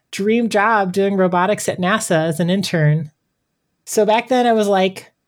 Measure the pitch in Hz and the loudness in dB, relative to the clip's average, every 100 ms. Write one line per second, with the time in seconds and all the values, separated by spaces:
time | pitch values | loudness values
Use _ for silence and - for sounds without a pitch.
0 | _ - 202 233 233 214 208 220 190 190 | _ -6 -2 0 0 0 2 2 0 -2
1 | 196 202 185 175 190 202 - 185 180 214 | 0 0 0 0 0 -2 -4 -4 -2 -2
2 | - 165 160 156 175 196 180 170 151 151 | 0 0 0 -2 -2 -2 -2 0 2 0
3 | 151 _ _ _ _ _ _ _ - - | -4 _ _ _ _ _ _ _ -6 0
4 | 214 220 233 254 240 226 202 196 190 190 | 2 2 0 0 2 2 2 2 0 -2
5 | - _ | -16 _